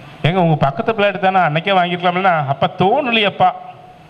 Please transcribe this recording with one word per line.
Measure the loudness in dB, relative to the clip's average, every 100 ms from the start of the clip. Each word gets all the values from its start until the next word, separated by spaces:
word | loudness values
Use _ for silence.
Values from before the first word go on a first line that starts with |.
| -20 -6
"ஏங்க, | -2
உங்க | 0 2 2
பக்கத்து | 0 -2 -4
பிளாட் | 0 0 0
தானே, | 0 2
அன்னைக்கே | 2 0 0
வாங்கிருக்கலாம்ல?" | 2 2 0 0 2
அப்ப | 0 0 -2 -2 -2 0
தோணலையப்பா. | 0 0 0 0 0 2 0 0 -16 -20 -20 -20